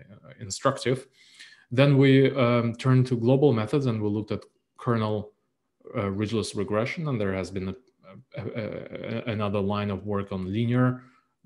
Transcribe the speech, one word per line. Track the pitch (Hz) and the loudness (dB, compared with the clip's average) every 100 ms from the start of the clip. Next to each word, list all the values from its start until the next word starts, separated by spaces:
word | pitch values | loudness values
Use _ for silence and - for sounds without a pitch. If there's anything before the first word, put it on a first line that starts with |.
| - 101 76 - | -20 -20 -20 -18
instructive. | 104 - 135 - 120 131 - _ _ - - - - | -12 -2 0 0 -2 -2 -6 _ _ -20 -20 -20 -4
Then | 123 143 135 | 2 4 6
we, | 135 135 131 139 | 6 6 4 2
um, | 120 120 117 | 2 2 0
turned | 113 131 127 127 | 0 4 4 4
to | 120 | 2
global | 113 139 147 | 2 4 4
methods | 113 107 151 127 | 4 0 0 0
and | 110 | -2
we | 104 | -2
looked | 107 107 | -2 -4
at | 101 - _ _ - | -8 -10 _ _ -8
kernel, | 127 113 107 107 95 _ _ _ _ _ - 120 | -2 0 0 -2 -6 _ _ _ _ _ -10 -6
uh, | 101 | -4
ridgeless | 98 104 110 95 | -2 -2 -2 -2
regression, | 104 98 104 123 - 151 | -4 -2 -2 -2 -4 -4
and | 117 | -2
there | 98 | -2
has | 95 90 | -2 -4
been | 95 95 | -6 -6
a, | 190 _ _ 95 - - - | -8 _ _ -20 -20 -18 -12
a, | |
a, | 101 117 104 90 - - 90 113 - | -10 -8 -8 -10 -12 -12 -8 -8 -6
another | 107 104 101 | -4 -2 0
line | 98 104 104 | 0 -2 -2
of | 92 | -4
work | 104 101 98 | -4 -4 -4
on | 95 92 | -6 -4
linear | 107 117 123 127 123 - _ _ _ | -2 0 2 2 0 -8 _ _ _